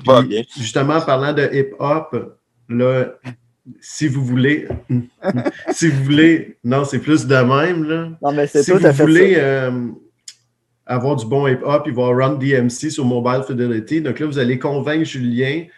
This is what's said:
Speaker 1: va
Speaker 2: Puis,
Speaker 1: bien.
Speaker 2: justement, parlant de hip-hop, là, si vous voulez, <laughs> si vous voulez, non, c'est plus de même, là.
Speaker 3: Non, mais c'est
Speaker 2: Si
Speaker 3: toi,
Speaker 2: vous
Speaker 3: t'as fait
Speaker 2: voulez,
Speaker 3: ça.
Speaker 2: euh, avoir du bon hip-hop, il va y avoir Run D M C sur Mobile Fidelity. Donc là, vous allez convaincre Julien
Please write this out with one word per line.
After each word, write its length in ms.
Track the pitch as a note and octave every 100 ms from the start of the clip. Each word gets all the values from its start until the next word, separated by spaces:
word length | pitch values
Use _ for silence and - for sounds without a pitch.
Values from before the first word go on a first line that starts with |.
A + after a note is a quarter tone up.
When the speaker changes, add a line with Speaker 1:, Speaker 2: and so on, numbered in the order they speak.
| B2+
Speaker 1:
va 140 | C3
Speaker 2:
Puis, 80 | B2+
Speaker 1:
bien. 140 | G#2 A#2 -
Speaker 2:
justement, 420 | A2 D3 C#3 D#3+
parlant 320 | D#3 C3 C#3+
de 80 | D3 C3+
hip-hop, 840 | C#3 C3+ - C#3 D#3 D#3 A#2 F#2 _ _ _ -
là, 340 | A#2+ B2+ C3 B2 - B2+ A#2+ _ _ B2+ -
si 280 | - - D3+
vous 160 | C3+
voulez, 420 | B2 B2+ C3 D3+ - - -
<laughs> 800 | B2 A#2+ _ F#3 B2 - - -
si 160 | - E3+
vous 140 | C#3
voulez, 560 | C3+ D3 E3 D#3 - -
non, 200 | A#2+ C3+
c'est 140 | C#3+ B2+
plus 280 | D3 D3+ B2+
de 80 | C3
même, 480 | B2 C3+ E3+ F3
là. 240 | D#3 E3 E3 D#3+
Speaker 3:
Non, 120 | C#3+
mais 160 | D3 C#3+
c'est 160 | D3
Speaker 2:
Si 60 | C#3+
Speaker 3:
toi, 60 | F#3
Speaker 2:
vous 40 |
Speaker 3:
t'as 100 | E3+
fait 120 | C#3
Speaker 2:
voulez, 300 | D#3 E3 F#3+ E3+
Speaker 3:
ça. 40 |
Speaker 2:
euh, 460 | C3+ C3+ B2+ B2 A#2+ - _ _ - - _ _ _ _
avoir 300 | - B2 C3
du 120 | D3 A2
bon 200 | C#3 C#3
hip-hop, 380 | B2+ C#3 D3 D3
il 80 |
va 80 | A#2+
y 20 | B2
avoir 200 | B2 C3+
Run 40 | C#3+
D 120 | C3+
M 180 | C3 A#2+
C 220 | - D#3
sur 140 | D3+
Mobile 380 | B2 B2 A#2+ C3+ C3+
Fidelity. 540 | B2 A#2+ A2 A2 D#3
Donc 180 | D3 A#2
là, 80 | D3+
vous 120 | C#3
allez 180 | A#2+ C3
convaincre 460 | D3 C#3+ C3 D#3
Julien 600 | C#3+ C3+ B2 A#2+ C3 D#3+ E3